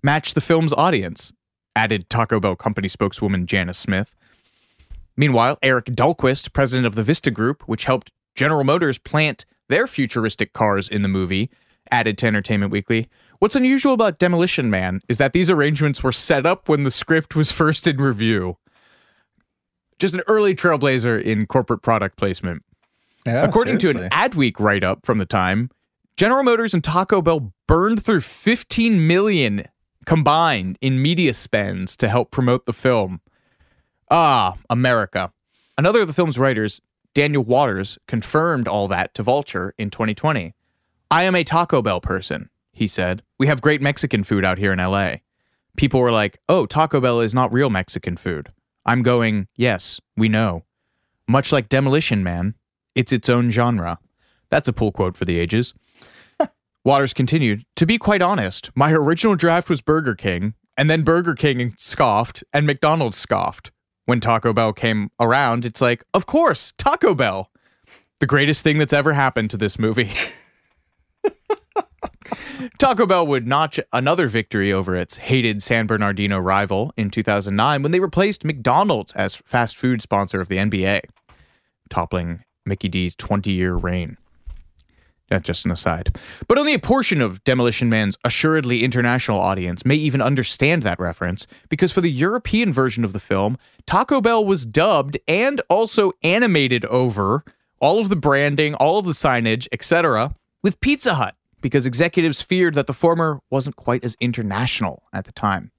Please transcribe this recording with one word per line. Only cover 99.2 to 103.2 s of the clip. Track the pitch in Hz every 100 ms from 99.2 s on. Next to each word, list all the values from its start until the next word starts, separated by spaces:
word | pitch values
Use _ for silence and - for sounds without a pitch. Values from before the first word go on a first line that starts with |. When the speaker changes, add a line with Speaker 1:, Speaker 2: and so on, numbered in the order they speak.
| 147 123 117 110 -
Speaker 1:
et | 117
cetera, | - 165 165 110 131 - _ _
with | 202 -
Pizza | 262 285 254
Hut, | 160 101 - _ _
because | 131 139 127
executives | 120 170 - 165 147
feared | - 185 175
that | 147 135
the |
former | 127 170 165